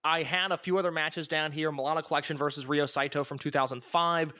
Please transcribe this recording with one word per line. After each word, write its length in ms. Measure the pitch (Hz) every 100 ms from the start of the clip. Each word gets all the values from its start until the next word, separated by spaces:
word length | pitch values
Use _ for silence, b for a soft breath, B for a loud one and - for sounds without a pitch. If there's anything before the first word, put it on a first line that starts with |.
I 200 | 151 165
had 280 | 135 180 190
a 60 | 170
few 200 | 180 185
other 140 | 180
matches 360 | 160 156 170 151
down 240 | 160 156
here. 200 | 151 156
Milano 300 | 139 139 160
Collection 360 | - 147 143 143
versus 280 | 147 143 131
Ryo 200 | 147 139
Saito 380 | 139 139 147
from 160 | 139 143
two 120 | 147
thousand 320 | 139 131 123
five. 500 | - 170 170 170 156